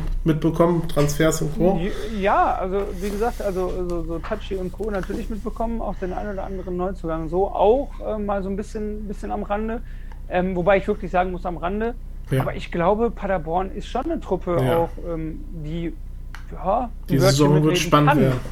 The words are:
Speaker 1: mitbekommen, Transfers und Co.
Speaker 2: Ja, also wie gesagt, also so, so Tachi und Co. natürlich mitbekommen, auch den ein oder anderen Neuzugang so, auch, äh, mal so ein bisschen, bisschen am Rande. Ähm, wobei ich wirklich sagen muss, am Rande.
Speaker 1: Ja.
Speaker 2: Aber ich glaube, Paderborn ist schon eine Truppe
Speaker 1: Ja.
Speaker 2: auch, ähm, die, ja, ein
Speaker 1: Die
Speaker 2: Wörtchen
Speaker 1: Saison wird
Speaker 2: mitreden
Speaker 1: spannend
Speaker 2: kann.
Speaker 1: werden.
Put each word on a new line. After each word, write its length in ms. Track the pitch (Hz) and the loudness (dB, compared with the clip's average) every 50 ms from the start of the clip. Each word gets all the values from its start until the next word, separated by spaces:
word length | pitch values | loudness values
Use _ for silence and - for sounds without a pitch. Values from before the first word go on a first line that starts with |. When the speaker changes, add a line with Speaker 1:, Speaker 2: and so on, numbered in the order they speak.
| - - - - - | 0 -2 -2 0 2
Speaker 1:
mitbekommen, 640 | 165 156 156 - 165 156 - 170 170 175 165 160 | 2 2 4 2 2 4 4 4 4 4 2 2
Transfers 560 | - - 147 147 147 - - 160 160 156 - 156 | 2 2 4 4 4 4 4 4 4 4 2 0
und 140 | 151 147 | -2 0
Co. 240 | - 160 180 190 165 175 208 - - - 220 226 202 | 4 4 4 4 4 2 0 -2 -2 -4 -4 -2 0
Speaker 2:
Ja, 340 | 190 196 240 339 359 277 - | 2 2 4 4 4 2 2
also 280 | - 185 190 185 202 196 185 185 180 | 0 -2 -2 -2 -2 -2 -2 -4 -4
wie 100 | 185 208 | -4 -4
gesagt, 320 | 196 202 220 240 - - - | -2 0 0 0 -2 -2 -2
also 420 | 202 180 185 185 180 185 185 180 175 | -2 0 0 -2 -2 -2 -2 -2 -2
so, 160 | 175 170 160 | -2 -2 -2
so 140 | 160 165 165 | -2 -4 -4
Tachi 340 | - - 220 - - - 196 | -4 -4 -4 -4 -4 -4 -4
und 160 | 190 185 180 | -4 -4 -4
Co. 220 | - - 202 220 208 | -4 -4 -4 -4 -2
natürlich 360 | 190 170 - 196 214 208 - | -2 -2 -4 -4 -4 -4 -4
mitbekommen, 520 | 220 202 - 220 208 - 226 226 233 220 | -4 -4 -4 -6 -4 -2 -2 -2 -2 -2
auch 160 | - 208 190 | -2 -4 -4
den 160 | - 196 180 190 | -4 -4 -4 -4
ein 200 | - 208 208 202 | -4 -4 -4 -4
oder 120 | 190 190 | -6 -6
anderen 320 | - 196 190 175 185 180 | -6 -6 -6 -6 -4 -4
Neuzugang 520 | 180 180 190 190 - - 165 160 160 165 156 | -2 -2 -2 -4 -4 -4 -4 -4 -4 -4 -2
so, 200 | 160 180 196 - | 0 0 0 0
auch, 420 | - - 180 202 233 277 277 - - - | 2 4 4 6 6 4 2 -2 -6 -8
äh, 160 | - - 214 | -6 -4 -4
mal 280 | 220 208 202 202 202 180 | -2 -2 -2 -2 -2 -2
so 40 | 190 | -2
ein 60 | 196 | -4
bisschen, 540 | 190 214 - - 220 214 208 208 214 214 196 | -4 -6 -6 -6 -6 -6 -4 -6 -6 -6 -8
bisschen 240 | 208 - - 202 - | -8 -8 -6 -6 -4
am 100 | 208 202 | -4 -2
Rande. 380 | - 202 208 220 220 226 247 - - - - - - - - - - | -2 -2 -2 -2 -4 -4 -6 -6 -8 -10 -10 -10 -10 -10 -10 -8 -2
Ähm, 240 | - 180 180 185 190 | 0 0 0 0 0
wobei 220 | 180 170 202 196 | 2 4 6 6
ich 100 | 196 - | 6 4
wirklich 240 | 214 208 208 202 170 | 2 -2 -2 -2 0
sagen 220 | 160 180 185 190 180 | 0 2 2 2 -2
muss, 120 | 175 - | -4 -4
am 120 | 185 175 | -4 -4
Rande. 400 | 151 156 175 196 214 220 233 240 - - - - - - - | -4 -2 -2 -2 0 -2 -2 -4 -6 -8 -10 -10 -10 -4 -2
Speaker 1:
Ja. 120 | 139 131 131 | 0 0 0
Speaker 2:
Aber 120 | 185 - | 0 -2
ich 160 | 202 - - | -4 -6 -4
glaube, 400 | - 175 165 180 214 208 233 233 | -2 2 2 4 4 4 2 0
Paderborn 600 | - - - 190 190 180 147 156 165 180 190 190 - | 0 -2 -2 -2 0 0 -2 -2 -2 -2 -2 -2 -4
ist 160 | 208 - - | -6 -6 -4
schon 160 | - 233 285 | -4 -4 -2
eine 160 | 330 339 240 | -2 -4 -4
Truppe 360 | - - 196 170 - 180 175 170 131 | -2 -2 -2 -2 0 0 0 2 2
Speaker 1:
Ja. 120 | - 165 | 4 4
Speaker 2:
auch, 140 | 165 165 165 - - - 175 170 | 2 2 0 -2 -6 -8 -6 -6
ähm, 280 | 160 160 156 160 - - - - 165 151 | -4 -4 -6 -6 -8 -8 -8 -8 -8 -6
die, 280 | 147 160 170 170 165 160 - - - - - - - - - - - - | -6 -4 -4 -4 -6 -6 -8 -10 -10 -10 -10 -10 -10 -10 -10 -10 -10 -10
ja, 300 | - - 180 202 240 254 | -6 -2 0 0 0 0
ein 80 | 226 - - - - | -4 -6 -8 -2 0
Speaker 1:
Die 60 | 160 | 2
Speaker 2:
Wörtchen 160 | 131 - 143 | 6 6 6
Speaker 1:
Saison 240 | 135 139 151 143 147 | 6 6 6 6 6
wird 100 | 151 151 | 6 6
Speaker 2:
mitreden 180 | 156 175 180 - | 4 4 2 4
Speaker 1:
spannend 260 | 175 156 147 147 151 | 4 6 6 6 6
Speaker 2:
kann. 100 | 190 - | 6 6
Speaker 1:
werden. 200 | 214 131 127 123 - - | 6 4 4 0 -2 -2